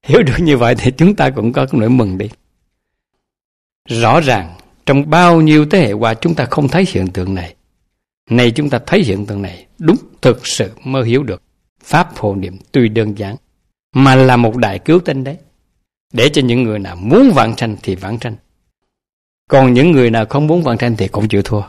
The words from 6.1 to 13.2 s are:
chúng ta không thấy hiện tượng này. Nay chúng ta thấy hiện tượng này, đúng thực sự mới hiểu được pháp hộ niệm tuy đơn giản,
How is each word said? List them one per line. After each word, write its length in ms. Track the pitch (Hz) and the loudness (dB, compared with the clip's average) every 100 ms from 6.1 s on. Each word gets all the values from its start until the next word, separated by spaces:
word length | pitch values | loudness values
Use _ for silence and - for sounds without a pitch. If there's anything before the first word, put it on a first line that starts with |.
chúng 220 | 113 170 156 | -2 -4 -4
ta 100 | 123 | -4
không 220 | - 135 | -2 -2
thấy 180 | 160 190 | 0 -2
hiện 200 | - 92 | -2 -4
tượng 280 | 92 92 95 | -6 -6 -8
này. 200 | 85 _ _ _ _ _ _ _ _ | -10 _ _ _ _ _ _ _ _
Nay 220 | 117 120 | 0 0
chúng 180 | 113 147 | 0 -4
ta 100 | 127 - | -4 -2
thấy 180 | 190 | -2
hiện 220 | 139 95 104 | 0 -4 -6
tượng 160 | 101 | -8
này, 240 | 98 92 _ _ | -10 -14 _ _
đúng 180 | 160 214 - _ | 0 0 -4 _
thực 260 | 131 113 - | -2 -2 -6
sự 240 | - 104 110 | -6 -8 -8
mới 220 | 131 135 117 | -8 -4 0
hiểu 180 | 127 | -2
được 180 | 131 90 _ _ _ _ | -2 -10 _ _ _ _
pháp 340 | - 156 180 - | -4 -2 -2 -4
hộ 180 | - 98 | -6 -4
niệm 220 | 92 95 _ | -8 -12 _
tuy 180 | 139 117 | 0 0
đơn 280 | 110 110 | 0 -4
giản, 180 | 101 | -6